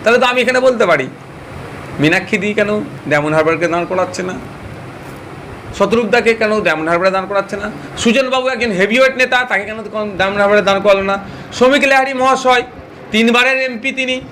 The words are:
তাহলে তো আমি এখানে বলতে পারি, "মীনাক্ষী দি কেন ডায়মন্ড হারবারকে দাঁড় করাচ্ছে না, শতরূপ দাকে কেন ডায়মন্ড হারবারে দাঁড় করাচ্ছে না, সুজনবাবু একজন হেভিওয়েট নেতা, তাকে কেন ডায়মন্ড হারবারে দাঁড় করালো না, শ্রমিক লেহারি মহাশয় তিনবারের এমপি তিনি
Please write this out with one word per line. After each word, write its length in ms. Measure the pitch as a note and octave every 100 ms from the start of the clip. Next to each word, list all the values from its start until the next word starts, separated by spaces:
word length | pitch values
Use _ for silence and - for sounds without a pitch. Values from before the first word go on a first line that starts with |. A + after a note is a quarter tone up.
তাহলে 160 | - A#3+
তো 60 | B3
আমি 160 | B3
এখানে 180 | A#3+ B3+
বলতে 260 | C4 A#3 G#3
পারি, 220 | D#3 C3 - - - - - - - - -
"মীনাক্ষী 380 | D3 F#3+ F#3 G#3+
দি 160 | G3+
কেন 300 | G#3 G#3 G#3+ - - -
ডায়মন্ড 260 | D3 D3+ D#3
হারবারকে 320 | D#3 D#3+ E3+
দাঁড় 180 | E3+ E3+
করাচ্ছে 380 | F#3 F3+ F3+
না, 100 | F3+ - - - - - - - - - - - - - - -
শতরূপ 280 | G3 A3+ A3
দাকে 280 | A#3+ A3
কেন 280 | A3 G#3+ G#3+
ডায়মন্ড 280 | F3 D#3 D#3
হারবারে 220 | E3+ F#3+
দাঁড় 160 | F#3+ F#3
করাচ্ছে 300 | G3 F#3+ G#3
না, 140 | G#3 - - -
সুজনবাবু 500 | A#3 A#3 C4 C4 B3+
একজন 240 | B3 A#3
হেভিওয়েট 460 | F3+ G3 A#3 C4 B3
নেতা, 280 | B3+ B3+ B3
তাকে 160 | G3 G#3
কেন 120 | A3 G#3 G#3+ G#3+ F#3
ডায়মন্ড 220 | F#3+ G3+
হারবারে 220 | G3+ G#3
দাঁড় 180 | G3 G3
করালো 240 | G3+ G3
না, 140 | G3 G3 - - -
শ্রমিক 300 | - B3+ C#4
লেহারি 300 | C#4 C4+ C4+
মহাশয় 500 | C4 C4 C4 B3+ B3 A#3+ - - - -
তিনবারের 500 | G#3+ A3+ A#3+ B3 C4
এমপি 300 | C4 A#3 C4+
তিনি 300 | C4 B3+ B3+ C4